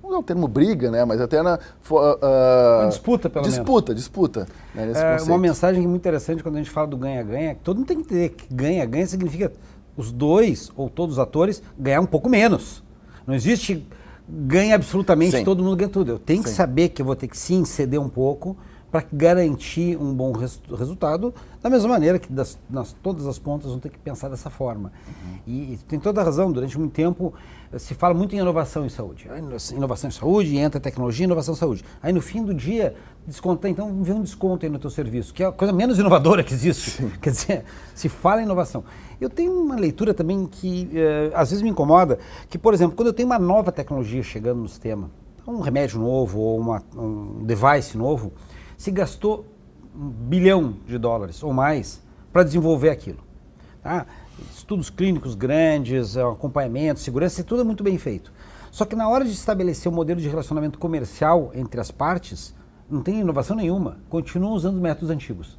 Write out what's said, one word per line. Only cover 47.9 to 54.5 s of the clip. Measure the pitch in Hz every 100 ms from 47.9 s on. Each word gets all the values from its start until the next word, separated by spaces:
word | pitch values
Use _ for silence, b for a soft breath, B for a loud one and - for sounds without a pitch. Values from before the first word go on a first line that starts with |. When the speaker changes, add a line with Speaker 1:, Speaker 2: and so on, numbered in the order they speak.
| 110
Speaker 2:
novo, | 120 147 107 - B B B B
se | -
gastou | 190 175 - 208 214 - - - - - -
um | 143
bilhão | 113 120 180 180 190 143 98 104
de | 120
dólares | 117 117 95 -
ou | 156
mais | 131 139 151 - - - b b
pra | 175
desenvolver | 170 165 160 156 151
aquilo. | 147 - 65 - - - - b b
Tá? | - 175 - B B B B